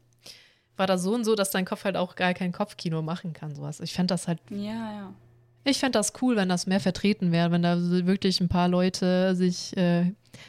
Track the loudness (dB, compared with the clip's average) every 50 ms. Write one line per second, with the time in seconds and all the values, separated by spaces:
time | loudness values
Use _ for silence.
0 | _ _ _ _ -20 -20 -20 -20 -20 _ _ _ _ _ _ -2 0 2 2 0
1 | 0 0 0 0 0 0 2 2 0 0 0 -2 -2 -2 -4 -4 -4 -4 -2 -2
2 | -4 -4 -2 -2 0 0 0 0 -4 -4 -4 -4 -6 -6 -6 -8 -6 -4 -4 -4
3 | -4 -4 -6 -6 -8 -10 -10 -10 -12 -12 -10 -10 -10 -10 -10 -10 -10 -8 -2 -2
4 | 0 0 0 -2 -2 -4 -6 -6 _ -10 -10 -8 -8 -8 -8 -8 -8 -10 -10 -12
5 | -14 -14 -16 -20 _ -20 _ _ _ _ _ _ 0 0 0 2 0 2 2 2
6 | 0 0 -2 0 0 2 2 2 2 2 0 0 0 0 0 2 2 0 0 2
7 | 2 2 2 2 2 2 2 4 4 4 2 2 2 2 2 2 2 2 2 2
8 | 2 2 2 2 2 0 2 2 0 2 2 2 2 4 4 4 2 2 0 0
9 | 0 2 2 4 4 2 2 2 2 0 0 -2 -6 -6 -2 0 2 4 4 2
10 | 2 0 -2 -4 _ _ -20 -20 -18